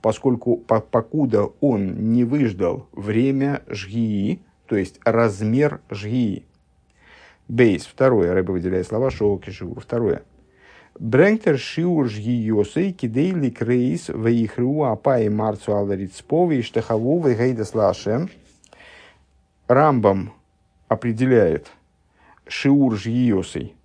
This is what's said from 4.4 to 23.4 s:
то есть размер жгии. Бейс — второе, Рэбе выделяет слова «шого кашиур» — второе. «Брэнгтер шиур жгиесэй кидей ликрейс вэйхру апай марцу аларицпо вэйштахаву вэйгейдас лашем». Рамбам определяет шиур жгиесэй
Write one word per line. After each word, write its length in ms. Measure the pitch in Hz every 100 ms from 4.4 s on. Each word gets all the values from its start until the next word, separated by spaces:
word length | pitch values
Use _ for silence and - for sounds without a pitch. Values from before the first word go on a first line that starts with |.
| _ _ _
то 100 | 107
есть 240 | 92 -
размер 760 | - 113 117 95 107 123 147 - _
жгии. 560 | 104 107 127 117 - - _ _ _ _ _ _ - - _ -
Бейс — 380 | 117 117 92
второе, 480 | - - 131 117 87
Рэбе 200 | 92 92
выделяет 340 | 92 90 92 87
слова 240 | 110 131
«шого 280 | 127 104 95
кашиур» — 400 | - 90 87 -
второе. 420 | - 120 110 85 - _ _ _ - - _ -
«Брэнгтер 640 | 113 127 190 220 185 139
шиур 500 | - - 175 165 127
жгиесэй 840 | 104 107 120 110 107 104 160 196
кидей 400 | 180 120 113 170
ликрейс 800 | 180 135 117 110 123 127 165 -
вэйхру 760 | - 113 117 107 - 123 147
апай 440 | 139 107 - 127 107
марцу 460 | 107 110 104 -
аларицпо 720 | 104 101 98 95 - - 151 175
вэйштахаву 720 | 143 110 113 113 110 120 170
вэйгейдас 560 | 151 110 123 120 104
лашем». 560 | 113 101 - - 117 185 - _ _ _ - - - - _ _ _ _ _ _
Рамбам 680 | 127 151 131 104 98 95 - _ _ _ _ _
определяет 880 | 110 120 110 127 120 92 73 - - _ _ _ _ _ _ -
шиур 480 | - 139 143 135
жгиесэй 800 | 107 107 120 123 98